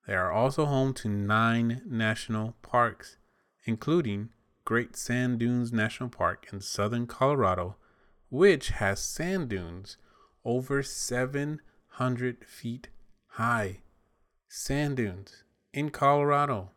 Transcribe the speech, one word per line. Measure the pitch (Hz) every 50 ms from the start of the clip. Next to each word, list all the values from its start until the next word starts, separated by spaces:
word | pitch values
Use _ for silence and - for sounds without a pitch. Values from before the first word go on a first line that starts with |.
| _
They | - 101
are | 92 92 90
also | 82 107 120 143 143 156 151
home | 147 139 131 131 135 131
to | - - 110
nine | 101 101 101 101 107 110 117 113 113 117 117 117 117 127 -
national | 208 127 113 113 110 110 - - - 110 107 107 110 - _
parks, | - - - 123 120 113 104 _ - - - _ _ _ _ _ _ _ _ _ _
including | - 113 110 - 147 160 175 156 110 101 101 104 113 _ _ _ _ _ _ _
Great | - 110 120 120 - -
Sand | - - - 120 123 127 123 123 117
Dunes | 117 120 123 123 120 117 120
National | 113 107 110 - - 123 120
Park | - - 92 85 - - - - -
in | 98
southern | 98 - - - 101 107 120 120 120
Colorado, | 117 - - 131 139 147 139 113 92 92 90 87 90 - _ _ _ _ _ _ _ _ _ _ _
which | 127 135 185 202 175 139 - -
has | - - 107 98 98 -
sand | - - - - 160 180 190 190 156 120
dunes | 104 92 87 82 87 90 104 - - _ - _ _ _ - _ _ _ _
over | 113 120 127 131 131 139 139 135
seven | - - - - - 123 123 127 131 139 143 143 151 156 151 _ - _ _ _
hundred | _ - - 127 127 123 120 127 127 117 _ -
feet | - - - - 120 117 139 - - - - - - - _ _ _
high. | - - 113 117 117 117 104 92 101 - - - _ _ _ _ _ _ _ _ _ _ _
Sand | _ - - - - 135 143 147 147 139
dunes | 127 113 101 90 95 98 - - - _ _ _ _ _ _ -
in | 139 147 151
Colorado. | - - 143 139 143 147 143 147 143 143 143 143 151 - 95 95 _